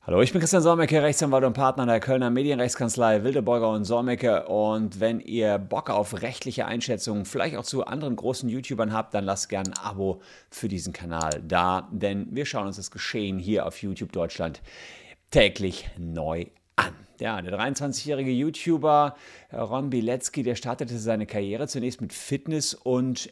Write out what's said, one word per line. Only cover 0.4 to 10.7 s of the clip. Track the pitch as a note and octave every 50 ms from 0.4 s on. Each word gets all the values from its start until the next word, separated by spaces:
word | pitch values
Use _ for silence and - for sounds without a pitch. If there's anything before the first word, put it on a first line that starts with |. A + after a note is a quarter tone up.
Christian | D#3+ D#3 F#3+ F#3
Solmecke, | D#3 E3 E3+ E3 D#3+ C#3 D3+ D#3
Rechtsanwalt | C#3+ D3+ C#3+ - E3 C#3+ C3+ C3 B2+
und | C3
Partner | A2 C3 C#3 C3 C3 C#3+ B2+
der | A#2+ A2+ A2
Kölner | - C3 C3 C3 B2+ A#2+
Medienrechtskanzlei | A#2+ B2+ C#3 D3 C#3+ B2 B2 B2 - - B2+ A2+ G#2+ B2+ A#2+ A2+ A2 G#2+
Wildeborger | G2+ B2+ C#3 D3 A2 A2+ A#2+ A#2+ A2+ A2
und | G#2+ G#2+ G#2
Solmecke. | F#2 A#2 A#2+ A#2+ B2+ B2 A#2+ B2+ A#2+ G#2+ E2+ D2+ -
Und | - G#2+ G#2+ G#2+ A2 A2 A2 G#2 - G2
wenn | G#2+ A2+ A#2+ G#2+
ihr | - - G#2+ A#2 A2 G#2+ G#2 G2
Bock | G2 F#2+ - - - -
auf | A2 G2+ G#2 - - G2+
rechtliche | - - - - - B2+ A2+ - A2
Einschätzungen, | - A2 A#2+ A#2+ - A#2+ G2+ - - G#2 G2+ G2
vielleicht | - - - - E3 D3
auch | -
zu | A#2 - - C3 -
anderen | - - D3+ D#3 C#3 A#2+
großen | G#2+ - A#2+ C3 - - A#2+
YouTubern | A2 C3 B2 - C3+ A2 A2+ G#2+
habt, | A2 A2 A2+ - -
dann | G#2 G2
lasst | G2 G2 F#2+ - -
gerne | - F#2+ F#2+ F#2
ein | - -
Abo | F2+ G#2 G#2 F#2+ G2 F#2+ F#2 F#2+ - - - - _ _
für | - - -
diesen | G#2+